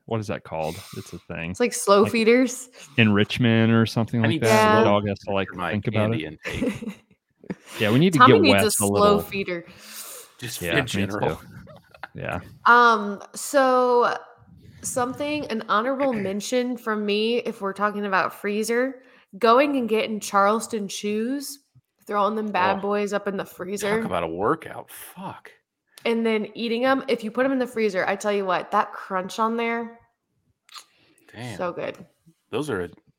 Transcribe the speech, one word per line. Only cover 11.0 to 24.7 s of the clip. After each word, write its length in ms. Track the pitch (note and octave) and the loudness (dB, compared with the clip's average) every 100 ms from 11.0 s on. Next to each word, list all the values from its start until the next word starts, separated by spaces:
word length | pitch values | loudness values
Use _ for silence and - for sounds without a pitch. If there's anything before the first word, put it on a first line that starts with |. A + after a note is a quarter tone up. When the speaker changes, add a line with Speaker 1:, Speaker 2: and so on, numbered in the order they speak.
| G2 G2+ - D#2+ | -2 -2 -2 -4
Speaker 1:
too. 20 | - - - - _ - - - | -10 -20 -20 -20 _ -20 -18 -12
Yeah. 240 | - F3+ - - - | -8 -8 -10 -2 4
Speaker 2:
Um, 560 | A#3+ A#3+ A3 G#3 G3+ - | 6 6 4 0 -8 -12
so 840 | - - C#4+ C4 B3+ B3 A#3+ A3+ - - - - - - - | -12 -2 2 4 4 2 2 2 -2 -10 -20 -20 -20 -20 -14
something, 640 | - C4 B3 C4 D4 D4+ C#4 | -8 -4 -4 -4 -6 -6 -6
an 160 | A3 A3 | -6 -2
Speaker 1:
<clears throat> 40 | |
Speaker 2:
honorable 440 | G3+ A#3+ C4 C#4 | 0 0 0 0
mention 640 | A3+ F#3+ G3+ - B3+ B3 A#3+ | 0 -2 -6 -2 -2 -2 -4
from 280 | A#3 G#3+ G#3 | -4 -2 0
me, 320 | G#3 A3 A#3+ | 0 0 0
if 240 | - A3 | -2 -6
we're 120 | G3 | -6
talking 320 | F#3+ G#3 G3+ G3+ | -2 -2 -2 -2
about 280 | F#3+ D#3+ | 0 0
freezer, 680 | - G3+ G#3 A3 A#3 C4 C4+ _ _ _ F#3+ | -2 -4 -4 -2 0 -2 -4 _ _ _ 0
going 380 | A3+ A#3+ D4 C#4 | 4 6 4 2
and 100 | A3+ | 0
getting 320 | A3 - G#3+ | 0 -2 -4
Charleston 680 | - G3+ G3 A3 G#3+ A3 G3 | -2 2 4 2 -2 -6 -6
chews, 720 | - G#3 G#3+ A#3 C#4 C#4 - _ _ _ _ - | -6 -4 -4 -4 -6 -8 -14 _ _ _ _ -6
throwing 300 | G#3 G3+ G#3+ | 0 0 0
them 160 | G#3+ | -2
bad 260 | G3 F#3 G3 | 0 0 0
Speaker 3:
Oh, 40 | |
Speaker 2:
boys 320 | G3+ G#3 G#3 | -2 -2 -2
up 140 | G3+ G3+ | -4 -4
in 100 | F#3+ | -6
the 60 | |
Speaker 3:
talk 100 | D#3+ | -8
Speaker 2:
freezer. 480 | - F3+ G3+ G3+ A3 | -10 -8 -4 -2 -2
Speaker 3:
about 220 | A3+ F2+ | -2 -2
a 40 | E2+ | -2
workout. 640 | E2+ G#2+ D3+ - | -2 0 -2 -4